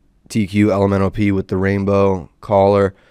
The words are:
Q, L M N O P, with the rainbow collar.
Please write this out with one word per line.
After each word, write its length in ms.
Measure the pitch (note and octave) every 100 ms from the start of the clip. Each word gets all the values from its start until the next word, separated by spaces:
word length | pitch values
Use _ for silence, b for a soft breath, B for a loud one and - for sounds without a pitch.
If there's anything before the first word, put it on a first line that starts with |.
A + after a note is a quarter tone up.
| _ _ -
Q, 420 | A2+ F#2+ G2+ G#2
L 140 | G2 G2
M 80 |
N 80 | G2
O 80 | F#2+
P, 240 | G#2+ G2+
with 160 | F#2+ F#2+
the 80 | F#2
rainbow 720 | G2 G2+ G2 G2 G2 F#2 D2+ _
collar. 560 | - G2+ G2 G2+ G2 b b